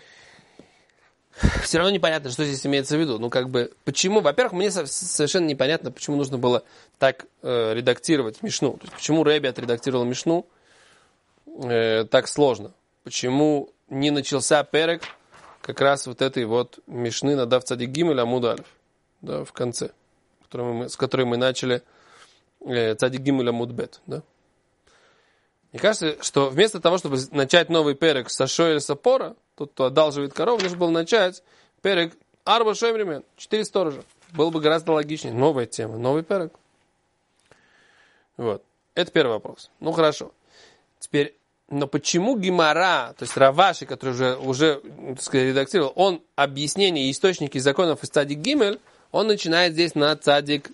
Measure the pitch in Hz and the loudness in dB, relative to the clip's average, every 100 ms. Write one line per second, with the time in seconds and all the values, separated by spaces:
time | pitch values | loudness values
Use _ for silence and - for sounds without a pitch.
0 | - - - - _ _ - _ _ _ | -20 -20 -20 -20 _ _ -20 _ _ _
1 | _ _ _ - - - - 165 185 196 | _ _ _ 0 0 0 0 0 2 2
2 | 165 156 139 127 147 135 139 139 135 147 | 0 0 -4 -4 -2 -2 0 -2 0 0
3 | 160 107 120 131 127 127 120 _ - 139 | 0 -2 -2 -2 0 -2 -2 _ -6 -2
4 | 185 214 147 143 247 180 - 180 139 - | 2 4 2 2 0 0 -2 -2 -6 -6
5 | 180 - 147 190 165 135 135 165 127 - | -6 -2 0 2 0 0 0 0 -6 -10
6 | - 143 135 131 123 120 - - _ - | -4 -2 -2 0 2 2 0 -20 _ 0
7 | 135 - - _ 135 120 110 113 127 120 | 2 0 -12 _ -4 0 0 0 0 0
8 | - 151 113 - 110 - 139 110 - - | 2 0 0 -6 -6 -2 -2 -4 -14 -10
9 | - 160 147 151 139 123 120 120 139 127 | 0 2 4 2 0 -4 -4 -2 -2 -2
10 | 120 127 170 170 - _ _ _ _ _ | -2 -2 0 -2 -2 _ _ _ _ _
11 | _ _ _ _ - 330 127 117 113 110 | _ _ _ _ -20 -10 -2 0 2 0
12 | 107 131 120 - 143 107 104 _ _ _ | 2 2 2 2 2 2 -6 _ _ _
13 | - - 123 135 151 147 - _ - 135 | -12 -6 -2 2 2 0 -4 _ -10 -4
14 | 147 147 135 139 - 151 139 151 165 170 | -2 -2 -2 -2 2 0 2 0 0 -4
15 | - - _ - - - - 120 139 139 | -8 -20 _ -20 -20 -20 -12 0 2 2
16 | 127 120 131 131 110 120 123 - - 120 | -4 -4 -2 -2 -2 0 -2 -8 -14 -6
17 | 120 - 139 143 120 127 - 123 123 139 | -6 -2 -2 0 2 0 0 -6 -4 -2
18 | 170 135 117 127 120 - - _ _ _ | 0 0 0 0 -2 -4 -10 _ _ _
19 | _ _ - 151 139 - 123 - - _ | _ _ -10 -10 -10 -8 -6 -6 -10 _
20 | _ _ _ _ _ 123 120 117 123 - | _ _ _ _ _ -8 -6 -6 -8 -6
21 | 127 131 123 120 127 127 131 123 _ _ | -4 0 0 2 0 0 -2 -2 _ _
22 | _ - - _ _ _ - 120 113 107 | _ -20 -20 _ _ _ -6 -2 -2 0
23 | 127 131 135 135 120 120 120 120 - - | -2 -2 0 0 0 -2 -4 -8 -10 -12
24 | - 147 - _ _ _ _ _ _ _ | -14 -14 -14 _ _ _ _ _ _ _
25 | _ _ _ _ _ _ _ 117 202 214 | _ _ _ _ _ _ _ 0 0 2
26 | 160 147 - 143 139 135 214 185 165 180 | -2 -4 -2 0 2 4 2 4 2 2
27 | 160 131 135 147 135 175 165 165 151 139 | 0 -4 -2 -2 4 4 4 2 2 2
28 | 165 135 113 - 131 - 170 151 - 139 | 2 2 -2 -4 -2 2 2 2 -2 -2
29 | 247 262 180 - _ - 147 - 131 143 | 2 2 0 -12 _ -14 -10 -2 2 4
30 | 156 143 143 - 180 233 190 175 175 165 | 4 2 -6 -2 0 0 -2 -2 0 0
31 | 165 226 185 185 _ _ _ _ 196 185 | 2 2 2 -2 _ _ _ _ -2 0
32 | 170 - _ _ - 220 220 202 233 226 | -2 -6 _ _ 0 2 2 0 -2 -2
33 | 202 143 - - - 214 214 202 170 135 | -4 -6 -10 -18 -4 -2 -2 -2 -2 -4
34 | - _ _ 165 165 160 151 160 165 156 | -14 _ _ -2 0 2 2 2 2 0
35 | 147 156 131 117 143 135 117 - 110 110 | 0 -6 -6 2 2 2 -4 -6 -8 -4
36 | 120 151 165 202 160 _ _ _ _ _ | -2 -2 -2 -4 -4 _ _ _ _ _
37 | _ _ _ _ _ _ _ _ _ _ | _ _ _ _ _ _ _ _ _ _
38 | _ _ _ - 117 98 _ _ _ - | _ _ _ -8 -6 -6 _ _ _ -6
39 | 175 165 131 107 - - - - - 147 | -2 2 2 0 -8 -18 -20 -10 -6 2
40 | 156 - - _ _ _ - _ _ - | 2 0 -10 _ _ _ -20 _ _ -20
41 | - 147 143 _ _ _ - 143 139 147 | -4 -2 -2 _ _ _ -10 -6 -4 -4
42 | - 175 214 254 185 180 156 156 185 156 | -2 0 0 0 0 2 4 4 2 2
43 | 120 - 123 - 135 143 190 - 135 127 | -2 -10 -6 4 4 6 4 2 -8 -8
44 | 131 123 131 127 131 131 156 139 - - | -6 0 0 0 -2 2 2 2 -6 -16
45 | 139 127 - 135 131 135 135 190 139 165 | -12 -10 -2 0 2 0 0 0 0 2
46 | 196 170 _ - 143 139 147 190 196 156 | 0 0 _ -2 -2 -2 -6 0 2 2
47 | 131 135 190 180 143 139 135 139 175 143 | -2 2 0 0 -4 -2 0 2 0 0
48 | - 156 143 147 190 294 202 208 _ _ | -2 -2 -2 -4 -2 0 0 -2 _ _
49 | _ 170 220 208 165 165 175 156 170 156 | _ -4 0 -2 0 2 2 2 0 2
50 | 147 151 - 143 147 147 - | 0 2 2 2 2 -4 -6